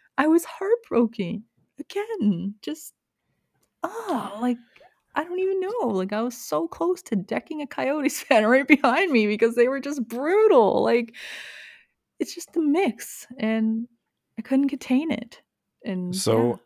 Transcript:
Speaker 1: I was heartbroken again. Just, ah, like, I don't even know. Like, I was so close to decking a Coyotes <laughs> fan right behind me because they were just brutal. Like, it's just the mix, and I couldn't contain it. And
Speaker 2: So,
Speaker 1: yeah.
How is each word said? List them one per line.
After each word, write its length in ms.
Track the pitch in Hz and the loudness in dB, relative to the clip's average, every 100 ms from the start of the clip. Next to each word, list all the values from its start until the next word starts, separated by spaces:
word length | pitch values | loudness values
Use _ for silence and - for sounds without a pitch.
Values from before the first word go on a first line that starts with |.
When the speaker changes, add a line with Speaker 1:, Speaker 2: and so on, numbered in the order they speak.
| _ - | _ -2
Speaker 1:
I 100 | 302 | 2
was 160 | 330 | 2
heartbroken 1000 | - - 392 466 - 233 226 233 175 180 - _ _ - | 0 -6 -2 -2 0 0 0 -2 -6 -6 -12 _ _ -20
again. 760 | - 403 440 427 214 170 190 208 | -10 -8 -6 -2 0 0 -4 -8
Just, 320 | - 311 - _ _ _ _ _ _ _ _ _ | -12 -12 -14 _ _ _ _ _ _ _ _ _
ah, 540 | - 440 440 262 196 208 | -10 -8 -6 -6 -6 -4
like, 160 | 247 240 _ _ - _ _ - | -2 -2 _ _ -20 _ _ -8
I 80 | |
don't 160 | 339 359 | -6 -2
even 220 | 381 392 | -2 -2
know. 260 | 370 480 285 | -4 -2 -2
Like, 240 | 196 190 | -2 -2
I 120 | 214 | -4
was 140 | 240 240 | -4 -6
so 300 | - 302 330 | -4 -4 -4
close 340 | - 339 359 | -4 -2 -2
to 120 | - 202 | -2 -4
decking 460 | 196 233 - 302 | -2 -6 -6 -10
a 60 | 285 | -8
Coyotes 540 | - 262 302 277 - | -4 -2 0 -2 -4
<laughs> 0 | |
fan 220 | - 240 214 | 2 4 6
right 220 | 254 320 | 4 6
behind 460 | 302 262 277 381 | 4 4 2 2
me 140 | 247 208 | 4 2
because 280 | 214 233 233 | 2 2 4
they 140 | 240 | 2
were 100 | 277 | 2
just 260 | 277 294 220 | -4 -6 -6
brutal. 720 | 233 294 403 440 302 202 - | -4 0 4 6 8 6 4
Like, 320 | 220 233 233 - - - - - - - _ _ _ - | 2 2 0 -10 -16 -16 -16 -18 -20 -20 _ _ _ -8
it's 160 | - - | -8 -10
just 160 | - | -8
the 100 | 330 | -2
mix, 640 | 302 311 370 214 - - - 262 | 0 2 0 -2 -12 -16 -16 -6
and 500 | 220 220 220 220 240 _ _ _ _ - | -2 0 0 -2 -6 _ _ _ _ -12
I 40 | |
couldn't 260 | - 269 277 | 0 2 2
contain 420 | 285 - 254 320 | -2 0 0 0
it. 320 | 233 - - _ _ _ _ - | -4 -6 -18 _ _ _ _ -8
And 280 | 185 180 | -6 -4
Speaker 2:
So, 340 | 185 - 113 240 | -2 2 2 2
Speaker 1:
yeah. 60 | 214 | -2